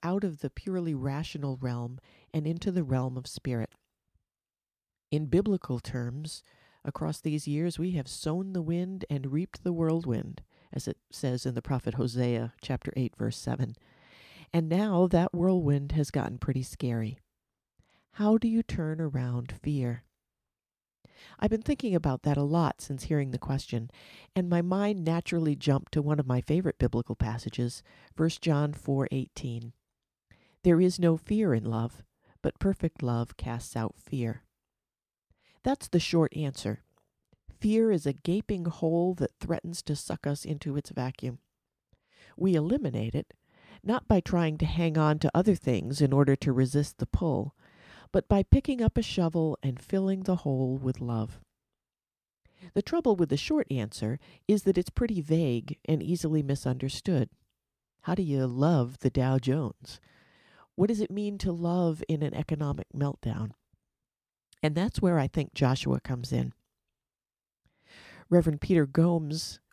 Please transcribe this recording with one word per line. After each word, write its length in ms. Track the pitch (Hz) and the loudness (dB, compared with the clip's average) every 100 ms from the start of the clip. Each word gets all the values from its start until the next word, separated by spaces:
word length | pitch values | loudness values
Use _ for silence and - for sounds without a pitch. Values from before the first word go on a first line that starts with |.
out 220 | 165 190 190 | -2 -2 -2
of 140 | 147 | -4
the 100 | 139 | -8
purely 440 | - 196 185 165 | -8 -6 -4 -2
rational 640 | 139 139 139 160 156 139 131 | -4 -4 -4 -6 -6 -6 -4
realm 420 | 127 120 120 131 - _ _ | -4 -4 -6 -10 -18 _ _
and 120 | 156 151 | -4 -4
into 280 | 170 202 | -2 -2
the 100 | 180 | -2
realm 320 | 139 131 127 127 | 0 0 0 -6
of 100 | 127 | -10
spirit. 460 | - 135 120 - _ _ _ _ _ _ _ _ _ _ _ _ _ _ | -10 -4 -4 -6 _ _ _ _ _ _ _ _ _ _ _ _ _ _
In 160 | 151 151 | -4 0
biblical 520 | 165 208 190 - 123 | 0 2 -2 -2 -6
terms, 640 | - 123 120 135 156 - - _ _ _ | -4 -6 -6 -8 -10 -12 -18 _ _ _
across 380 | 143 - 156 147 | -10 -6 -6 -4
these 260 | 160 151 147 | -4 -4 -2
years, 320 | 147 170 160 | -2 -2 -2
we 120 | 180 | -2
have 180 | 170 127 | -4 -6
sown 420 | - 156 170 196 | -6 -4 -4 -4
the 100 | 185 | -4
wind 440 | 156 170 180 190 - | -2 -2 -2 -6 -4
and 220 | 143 135 | -4 0
reaped 320 | 147 185 - | -2 -2 -4
the 80 | 180 | -2
whirlwind, 720 | 165 160 165 165 113 - - - _ _ | 2 2 2 0 -2 -4 -12 -18 _ _
as 160 | - 110 | -8 -6
it 80 | - _ | -10 _
says 360 | - 135 123 131 | -6 -2 -2 -4
in 100 | 117 | -6
the 60 | |
prophet 320 | - 127 - | -2 -2 -2
Hosea, 600 | 120 127 120 123 117 117 - | -2 -2 0 0 0 -4 -8
chapter 300 | - 127 - - | -6 -6 -4 -4
eight, 180 | 123 - | -4 -2
verse 220 | 113 - | -6 -4
seven. 400 | 123 123 117 120 _ _ _ - - - - 170 | -6 -4 -4 -8 _ _ _ -20 -20 -20 -4 -2
And 140 | 160 | 2
now 380 | 175 214 180 185 | 0 2 4 4
that 260 | 170 180 | 4 2
whirlwind 600 | 170 185 185 147 143 143 | 2 2 2 2 0 0
has 180 | 156 143 | -2 0
gotten 260 | 143 - 123 | -2 -4 -4
pretty 240 | - 131 | -4 -2
scary. 560 | 127 - 123 117 107 - _ _ _ _ _ _ _ _ _ | -4 -6 -4 -2 -4 -8 _ _ _ _ _ _ _ _ _
How 260 | - 208 220 | 0 4 4
do 100 | 233 | 2
you 140 | 226 | 0
turn 400 | - - 156 156 | -2 -4 -4 -2
around 500 | 156 135 123 123 123 | -2 -2 -2 -4 -6
fear? 520 | - 151 143 123 120 - _ _ _ _ _ _ _ _ _ - - - - | -8 -4 -2 -2 -4 -10 _ _ _ _ _ _ _ _ _ -20 -20 -20 -4
I've 100 | - | 0
been 140 | 220 | 0
thinking 320 | 226 285 240 175 | 0 -2 0 2
about 260 | 156 131 | 2 0
that 160 | 151 143 | 0 0
a 60 | |
lot 360 | 143 170 151 - | 2 2 2 -2
since 260 | - 135 - | -8 -10 -2
hearing 260 | 151 135 | -2 0
the 80 | 127 | -4
question, 500 | - 135 - 117 117 - - - - 185 | -4 -4 -4 -6 -6 -14 -20 -20 -6 -4
and 120 | 175 | 0
my 140 | 170 | 0
mind 420 | 175 190 208 196 | 2 0 0 0
naturally 520 | 160 165 - 170 156 143 | 0 -2 0 0 0 0
jumped 360 | 147 135 - | 2 2 0
to 100 | 156 | -2
one 160 | 147 151 | 0 0
of 80 | 127 | 2
my 120 | 123 | 0
favorite 380 | - 165 185 - | 2 0 0 0
biblical 380 | 123 120 - 110 | 0 0 -2 -2
passages, 640 | 113 113 - - 120 - - - - - | -2 -2 -6 -4 -4 -6 -18 -20 -14 -2
First 280 | 160 - | 0 0
John 300 | 165 143 147 | 0 2 0
four 340 | 147 - 135 135 | -4 -2 -2 0
eighteen. 640 | 135 - - 123 117 117 - _ _ _ _ _ _ _ _ | -2 -4 -8 -8 -8 -10 -18 _ _ _ _ _ _ _ _
"There 180 | 180 170 | 6 8
is 200 | 185 180 | 6 4
no 180 | 170 160 | 2 2
fear 380 | - 214 202 113 | 0 0 4 2
in 100 | 113 | 2
love, 380 | 113 117 - - _ _ _ | -2 -2 -6 -20 _ _ _
but 160 | - - | -4 0
perfect 420 | 190 196 165 - | -2 0 -4 -2
love 360 | 120 117 117 - | -2 -2 -4 -6
casts 380 | - 117 - 117 | -8 -8 -6 -4
out 220 | 110 - | -4 -8
fear." 460 | - 135 117 - _ _ _ _ _ _ _ _ _ _ _ _ | -8 -4 -4 -6 _ _ _ _ _ _ _ _ _ _ _ _
That's 240 | 247 277 - | -4 -4 0
the 120 | 175 | 0
short 320 | - 170 156 - | 2 2 2 0
answer. 460 | 143 127 107 107 _ _ _ _ _ _ - | -6 -4 -6 -8 _ _ _ _ _ _ -20
Fear 400 | - 214 220 226 | -4 2 4 4
is 160 | 175 143 | 2 0
a 80 | |
gaping 520 | 131 - 196 - 190 170 | -2 -2 -2 -2 -4 -4
hole 500 | - 165 170 180 175 | -2 0 2 0 0
that 180 | 139 - | -4 -4
threatens 420 | - 170 170 170 | -6 -4 -6 -8
to 120 | - 147 | -6 -6
suck 320 | - 165 143 | -4 -6 -4
us 180 | 143 - | -4 -6
into 320 | 151 151 139 | -6 -4 -6
its 140 | - | -6
vacuum. 480 | - 127 - 123 123 _ _ _ _ _ _ _ _ - - | -6 -6 -6 -10 -10 _ _ _ _ _ _ _ _ -20 0
We 160 | 190 | 4
eliminate 640 | 165 160 277 175 117 110 143 | 4 4 0 0 -2 -2 -4
it, 180 | - - _ _ - - 196 | -6 -16 _ _ -20 -8 -2
not 220 | 247 - | -2 4
by 140 | 202 | 2
trying 360 | - 175 160 151 | 4 2 2 0
to 80 | 156 | 0
hang 320 | 160 165 156 | 2 2 4
on 220 | 151 156 | 4 4
to 120 | 156 | 4
other 220 | - 202 180 | 4 4 2
things 440 | 135 110 101 139 | 2 0 -2 2
in 140 | 139 | 4
order 240 | 139 139 135 | 6 6 4
to 160 | 147 | 2
resist 440 | 127 127 143 143 - | 2 2 2 -2 -4
the 60 | - | -2
pull, 480 | - 170 123 131 - _ _ - - - | 0 0 0 -4 -10 _ _ -20 -20 -2
but 160 | 180 - | -2 4
by 120 | 202 | 2
picking 400 | - 277 - 254 | 6 4 4 0
up 160 | 226 233 | 2 0
a 40 | |
shovel 560 | 220 - 165 165 160 - | -2 0 0 2 0 -2
and 160 | 135 120 | -4 -6
filling 460 | - 190 190 190 | -4 0 0 0
the 140 | 190 180 | 0 0
hole 400 | 143 131 131 135 | 0 0 0 0
with 240 | 131 - | -2 -4
love. 400 | 120 113 110 - _ _ _ _ _ _ _ _ _ _ _ _ 180 | -4 -4 -4 -10 _ _ _ _ _ _ _ _ _ _ _ _ -4
The 80 | 196 | -4
trouble 360 | - 339 262 190 | -2 0 2 2
with 100 | 156 | 2
the 80 | 143 | 0
short 340 | - 302 - | 0 -2 0
answer 500 | 131 107 - 110 135 - - - | -4 -4 -4 -6 -6 -10 -8 0
is 160 | 208 | 2
that 140 | 196 185 | 2 0
it's 120 | - | -2
pretty 300 | - 233 190 | -4 -2 -2
vague 580 | 147 160 147 120 - - | 0 2 2 -2 -4 -10
and 180 | - 151 | -2 -2
easily 400 | 85 170 156 156 | 0 -2 0 0
misunderstood. 880 | 139 139 131 127 135 - - 151 120 _ _ _ _ _ _ _ | 0 -2 -2 -2 -4 -4 0 0 0 _ _ _ _ _ _ _
How 140 | - 185 | -4 -2
do 80 | |
you 240 | 165 139 127 | 0 0 0
love 520 | 123 151 156 120 135 | 2 4 4 2 0
the 100 | 131 | 0
Dow 280 | 131 127 131 | 2 2 2
Jones? 600 | 127 147 127 - - - _ _ _ _ _ _ _ - | 2 0 -2 -8 -18 -20 _ _ _ _ _ _ _ 0
What 120 | 208 | 2
does 140 | 214 | 2
it 100 | - | -2
mean 260 | 196 208 202 | -2 -4 -2
to 120 | 190 | -2
love 520 | 170 170 180 170 160 - | 0 0 2 2 0 -2
in 160 | 156 | -2
an 100 | 151 | -2
economic 540 | - - 151 143 143 - | -4 -4 -2 -2 -4 -6
meltdown? 580 | 139 143 - 117 110 110 - _ _ _ _ _ _ _ _ _ _ | -2 -2 -2 -6 -4 -6 -10 _ _ _ _ _ _ _ _ _ _
And 140 | 156 156 | -2 0
that's 260 | 202 - | 0 2
where 180 | 185 165 | 4 4
I 80 | 131 | 2
think 260 | - 139 | -2 -4
Joshua 460 | - 127 131 139 131 | 0 2 2 0 -2
comes 320 | - 123 127 | -2 -8 -2
in. 220 | 127 123 - _ _ _ _ _ _ _ _ _ _ _ _ _ - - - - | -2 -2 -8 _ _ _ _ _ _ _ _ _ _ _ _ _ -20 -20 -20 4
Reverend 320 | 175 160 147 | 4 6 0
Peter 240 | - 170 139 | 4 4 4
Gomes, 720 | 151 170 170 147 160 - - _ | 4 4 2 -2 -6 -8 -14 _